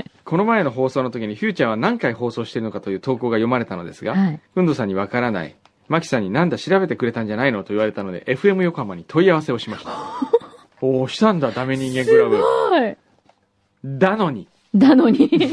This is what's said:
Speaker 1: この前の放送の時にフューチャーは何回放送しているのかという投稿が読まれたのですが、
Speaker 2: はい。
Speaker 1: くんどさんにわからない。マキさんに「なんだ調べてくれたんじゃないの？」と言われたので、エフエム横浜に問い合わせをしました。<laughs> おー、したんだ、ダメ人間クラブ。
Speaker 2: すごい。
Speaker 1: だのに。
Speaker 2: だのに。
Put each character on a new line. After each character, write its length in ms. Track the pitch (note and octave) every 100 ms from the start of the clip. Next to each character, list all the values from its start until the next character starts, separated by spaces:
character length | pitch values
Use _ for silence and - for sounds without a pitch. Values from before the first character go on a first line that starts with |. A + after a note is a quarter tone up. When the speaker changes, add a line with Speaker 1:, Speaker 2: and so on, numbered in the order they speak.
| - _
Speaker 1:
こ 140 | - E3
の 80 | G#3+
前 180 | A3+
の 60 | D3+
放 200 | A#2+ C3
送 120 | C#3
の 80 | B2+
時 180 | A#2+ G#2+
に 60 | G#2+
フ 120 | G#3+
ュ 20 |
ー 40 |
チ 100 | F3+
ャ 20 | A#2+
ー 40 |
は 80 | A2
何 200 | E3+ A#3
回 160 | C3
放 160 | A2+ B2
送 160 | A2+ A2+
し 80 |
て 60 | B2
い 20 |
る 40 | A2+
の 60 |
か 80 | G2
と 120 | -
い 40 | C3+
う 40 |
投 180 | C3+ A#2+
稿 140 | B2
が 60 | A2+
読 100 | A#2
ま 100 | B2+
れ 80 | A2+
た 100 | F2+
の 80 | E2+
で 80 |
す 120 | - G#2
が、 80 |
Speaker 2:
は 160 | F#3 F#3+
い。 100 | D#3 _
Speaker 1:
く 80 | -
ん 60 | F3+
ど 80 | C3+
さ 100 | G#2
ん 20 |
に 60 |
わ 140 | F#2+ G2
か 120 | B2
ら 120 | B2
な 140 | G2 D2+
い。 100 | _ _ _ _
マ 120 | D#3+
キ 80 | D#3+
さ 120 | B2+
ん 20 |
に 80 | F#2+
「な 140 | A#2+ F3
ん 40 |
だ 80 | A#2
調 220 | - F#3+
べ 80 | F3+
て 80 | A2
く 100 | A#2+
れ 60 |
た 120 | A#2
ん 40 | A2
じ 60 |
ゃ 40 | G#2+
な 80 | C3+
い 40 |
の？」 120 | G#2 F#2
と 40 |
言 80 | G#2
わ 60 | G#2+
れ 60 |
た 120 | G#2
の 80 | G2
で、 120 | F2 -
エ 80 | C3
フ 120 | G3+
エ 60 |
ム 100 | F#3+
横 140 | F3+ E3
浜 180 | A2 F2
に 80 | -
問 180 | D#3 F#3+
い 60 |
合 40 | D#3+
わ 60 |
せ 100 | D3+
を 60 | A#2+
し 120 | -
ま 80 | G#2
し 40 |
た。 80 | - - - - - A#4
<laughs> 420 | - - _ _
お 260 | C3 C3 C3
ー、 20 |
し 80 | -
た 140 | A3
ん 80 | F3+
だ、 120 | C3
ダ 140 | A#2 C3
メ 100 | C3
人 160 | C3
間 140 | B2+ B2+
ク 120 | A4+
ラ 120 | G#4+
ブ。 80 | G#4
Speaker 2:
す 40 |
ご 440 | C5 - - F4 A3+
い。 100 | - _ _ _ _ _ _ _ _
Speaker 1:
だ 320 | C3+ C3+ F#3+ A3
の 160 | F3
に。 160 | A#2 - _ _ G3+
Speaker 2:
だ 200 | C4+ C4
の 140 | A#3
に。 200 | - C#4+ E4+ C#4+